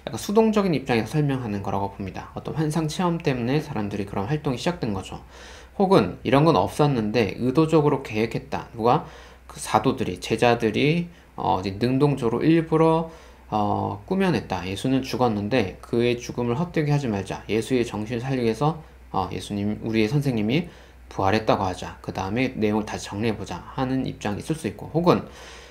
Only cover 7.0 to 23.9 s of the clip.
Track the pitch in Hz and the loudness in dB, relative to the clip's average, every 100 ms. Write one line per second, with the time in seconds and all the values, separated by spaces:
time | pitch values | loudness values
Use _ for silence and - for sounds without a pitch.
7 | 107 123 98 - 123 143 156 160 147 135 | 0 2 0 0 0 2 4 4 4 0
8 | - 110 113 123 - 90 - 117 113 156 | -2 -2 -2 -2 -6 -8 -8 0 2 2
9 | - - - - - - - 110 135 - | 0 -16 -20 -20 -20 -14 0 2 2 0
10 | 98 90 - 110 120 117 113 107 139 170 | -4 -4 -4 2 4 4 2 2 2 0
11 | 170 - - - 92 92 98 95 117 131 | -4 -12 -18 -6 -2 0 -2 0 0 4
12 | 147 139 117 120 156 165 160 160 160 160 | 2 2 0 2 4 4 2 2 4 2
13 | 165 - - - - 107 104 101 101 101 | -2 -12 -20 -20 -4 -2 0 0 -2 -6
14 | - 190 190 120 - 95 90 98 131 131 | -4 0 2 0 -2 -4 -4 -4 0 0
15 | 131 117 123 104 104 127 95 - - 117 | 0 0 2 2 0 0 0 -4 -2 0
16 | 120 120 - - 120 120 175 170 147 143 | 2 0 -4 -4 -2 -2 -2 0 2 0
17 | 135 101 98 - - 107 113 131 117 104 | 0 -2 -4 -8 -2 -2 2 0 0 -4
18 | 110 120 131 131 113 110 147 165 - - | -4 -4 -2 0 0 2 0 0 -10 -20
19 | - - 92 98 - 104 101 107 117 110 | -4 -2 -2 -4 -4 -2 -2 -2 0 2
20 | 107 147 139 113 104 147 175 - - - | 2 2 0 0 0 0 -2 -12 -20 -20
21 | - - 98 107 - 101 95 90 87 - | -12 0 2 2 2 2 0 -4 -10 -10
22 | - 95 95 113 131 - 107 107 104 90 | -8 -6 -4 0 -2 0 0 0 -2 -8
23 | - 101 113 101 95 87 - - 131 | -8 -4 -2 -4 -8 -10 -10 -6 -2